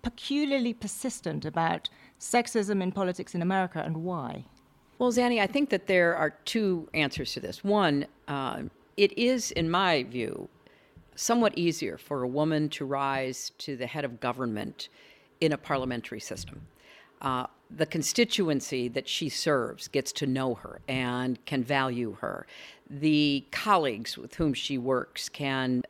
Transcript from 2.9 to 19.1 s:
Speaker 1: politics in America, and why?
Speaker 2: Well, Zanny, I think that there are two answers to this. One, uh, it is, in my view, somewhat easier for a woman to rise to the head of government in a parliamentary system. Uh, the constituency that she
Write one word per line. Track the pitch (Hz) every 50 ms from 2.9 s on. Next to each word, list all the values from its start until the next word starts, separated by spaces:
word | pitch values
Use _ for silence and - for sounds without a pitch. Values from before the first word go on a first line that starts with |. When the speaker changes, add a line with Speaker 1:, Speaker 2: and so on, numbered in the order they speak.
Speaker 1:
politics | 185 196 190 180 180 - 185 - -
in | 175
America, | 165 180 190 190 185 180 - 160 -
and | 160 160 160 165
why? | 180 180 160 131 120 - - 131 - - - _ _ _ _ _ _ _ _
Speaker 2:
Well, | 247 247
Zanny, | 226 247 247 247 240 226
I | 202 196
think | - 277 294 269
that | - - - -
there | 190 180 175 170 170
are | 165 156 151 - - _
two | - - 226 214 190 185 170 151 - -
answers | 160 151 139 - - 139 - -
to | 131
this. | - - - - -
One, | 196 208 214 196 160 143 143 143 - - _ _ -
uh, | 143 139 135 127 - - - - _ _ _ _ _
it | - 208 196 - -
is, | 240 247 262 247 220 -
in | - - 165 165
my | 170 180 196 180 165 143 123
view, | - 120 123 113 - - - - - _ _ _ - - _ _ _ _ - - - -
somewhat | - - - 233 240 226 202 - -
easier | 175 170 160 - 151 101 78 -
for | - - 147 135
a | 123 127
woman | 127 147 151 160 156 151 151 147
to | - - 147
rise | 131 139 139 139 135 135 135 131 131 127 - - - _ -
to | - - 143
the | 120 127 120
head | - 156 139
of | 131 120 113
government | - 123 117 127 131 120 110 104 101 - - - - - _ - - - - _ _ _ _ _
in | 165 156
a | 147 139
parliamentary | - - 147 135 131 127 123 117 - - - 107
system. | - - 92 90 90 101 - 101 101 - _ _ - - - - - _ _ _
Uh, | - 135 127 127 127 - _ _ _ _
the | - 151 160
constituency | - - 170 143 - - - 240 - - - 190 160 147 135 - - 139 127 120
that | 123 117 - -
she | -